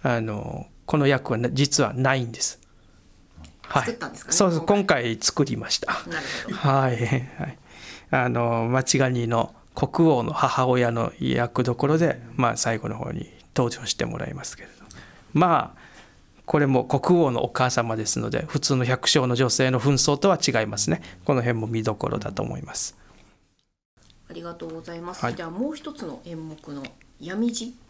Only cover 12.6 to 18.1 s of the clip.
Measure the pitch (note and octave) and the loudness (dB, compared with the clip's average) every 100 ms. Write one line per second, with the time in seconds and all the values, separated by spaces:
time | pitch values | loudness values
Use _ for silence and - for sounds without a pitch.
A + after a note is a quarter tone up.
12.6 | A#2 A2 A2 A2+ B2 - - - - - | 0 -2 -4 -8 -8 -8 -10 -18 -6 0
13.6 | A#2+ - G#2+ - A#2 - - C3+ - - | 0 -2 -6 -4 -4 -4 -8 -8 -10 -12
14.6 | - - - - - - - D3 F3+ D3+ | -18 -20 -20 -20 -20 -20 -2 2 4 4
15.6 | A2 - - - - - - - - D3+ | 0 -10 -20 -20 -20 -20 -20 -20 0 2
16.6 | C3+ B2+ A#2+ C#3 - F3 C#3+ A#2+ B2+ - | 4 4 2 0 4 4 4 2 -2 0
17.6 | B2+ B2 A#2 A2 A2 | 2 2 0 -2 -2